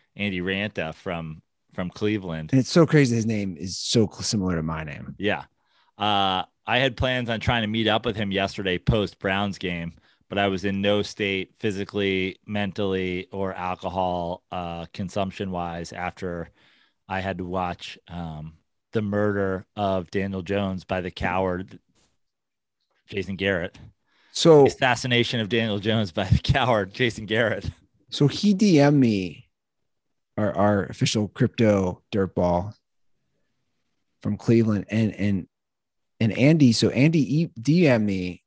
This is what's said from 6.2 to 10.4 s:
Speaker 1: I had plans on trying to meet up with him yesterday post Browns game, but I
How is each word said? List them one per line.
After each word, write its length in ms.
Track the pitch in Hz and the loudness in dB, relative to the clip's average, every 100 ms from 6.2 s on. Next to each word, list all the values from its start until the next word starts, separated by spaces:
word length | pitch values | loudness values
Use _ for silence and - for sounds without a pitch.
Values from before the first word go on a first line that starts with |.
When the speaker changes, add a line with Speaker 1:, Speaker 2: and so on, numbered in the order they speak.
| 98 92 - _ - | 2 0 -4 _ -2
Speaker 1:
I 120 | 120 | 0
had 180 | 135 110 | 0 0
plans 320 | 135 127 120 | -2 -2 -2
on 120 | 110 | -4
trying 200 | - 120 | 0 0
to 60 | 107 | 0
meet 200 | 113 107 | 0 2
up 180 | 110 120 | 2 0
with 100 | 110 | -4
him 160 | 101 | -2
yesterday 460 | 95 98 - 95 90 | 0 -2 -2 -4 -2
post 420 | - 113 98 - | 0 0 -2 -4
Browns 380 | 101 95 101 92 | -2 -2 -2 -4
game, 360 | 92 87 85 - _ _ - | -6 -6 -8 -12 _ _ -6
but 80 | |
I 100 | 98 | 0